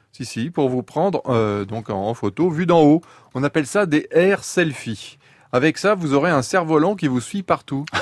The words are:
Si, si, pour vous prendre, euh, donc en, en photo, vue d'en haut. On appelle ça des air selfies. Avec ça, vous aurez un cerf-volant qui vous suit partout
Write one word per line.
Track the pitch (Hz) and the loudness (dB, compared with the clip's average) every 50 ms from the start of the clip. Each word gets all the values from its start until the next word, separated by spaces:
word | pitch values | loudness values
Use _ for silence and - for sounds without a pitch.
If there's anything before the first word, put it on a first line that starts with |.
| _ _ | _ _
Si, | - - 127 | -16 -14 -14
si, | - - 113 117 165 | -10 -8 -8 -8 -4
pour | 175 165 143 131 | -2 -2 0 0
vous | 127 123 113 | 0 -2 -6
prendre, | - - 147 175 202 170 - - | -4 -4 -2 -2 0 -2 -2 -2
euh, | - 123 113 110 107 104 104 101 | 0 0 0 0 0 -2 -4 -6
donc | 98 110 113 107 - | -6 -8 -10 -8 -8
en, | 107 95 98 | -6 -6 -4
en | 107 117 | -6 -6
photo, | - - 101 95 - 160 185 | -4 -4 -4 -2 0 -2 0
vue | 156 156 180 | 0 0 2
d'en | 175 175 165 156 | 4 6 6 8
haut. | 147 151 170 - - - - _ _ - | 8 6 4 2 -4 -18 -20 _ _ -6
On | 131 139 | -4 -2
appelle | 143 - 165 143 | -2 0 -2 -2
ça | - - 202 208 | 0 0 0 0
des | 170 147 156 - - | 2 0 0 0 0
air | - 160 180 190 202 - - | 2 2 4 4 2 0 -4
selfies. | - - 185 175 - - - - 117 110 - - - - _ _ _ _ _ _ _ - | -4 -2 0 0 0 -2 -6 -8 -10 -10 -10 -12 -18 -20 _ _ _ _ _ _ _ 0
Avec | 127 135 160 - - | 2 2 2 0 0
ça, | - 202 214 | 0 0 0
vous | 190 170 143 139 | 0 0 0 2
aurez | 139 147 180 | 2 2 2
un | 165 139 120 | 2 0 0
cerf-volant | - - 185 170 160 160 151 151 190 214 | 0 0 0 0 2 2 2 2 0 -2
qui | 190 165 | -2 -2
vous | 139 127 123 | -2 -2 -2
suit | 113 - - 202 | -4 -4 -8 -6
partout | 185 - 170 - - - 139 135 147 - - - | -2 -2 -2 -2 -4 -6 -6 -6 -6 -6 -6 -6